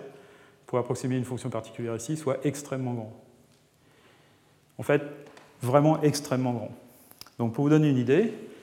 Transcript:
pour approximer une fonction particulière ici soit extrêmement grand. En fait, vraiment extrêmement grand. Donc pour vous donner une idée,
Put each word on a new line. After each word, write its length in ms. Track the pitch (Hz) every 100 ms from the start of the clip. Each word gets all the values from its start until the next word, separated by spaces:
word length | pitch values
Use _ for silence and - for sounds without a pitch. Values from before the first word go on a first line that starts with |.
| - - - - - _ -
pour 120 | 127
approximer 380 | 123 127 127 131
une 80 |
fonction 260 | 120 120 127
particulière 460 | 113 - - 117 113
ici 200 | - 156
soit 220 | 143 135
extrêmement 500 | 151 143 - 131 127
grand. 300 | 120 110 - - _ _ _ _ _ _ _ _ _ _ _ _ _ _ -
En 60 |
fait, 180 | 120 147 - - - - - -
vraiment 400 | 120 143 151 156
extrêmement 500 | 151 - - 127 127
grand. 180 | 117 107 - - - - - - -
Donc 120 | 117
pour 120 | 117
vous 60 | 143
donner 200 | 156 151
une 80 | 131
idée, 340 | 120 156 226 - - -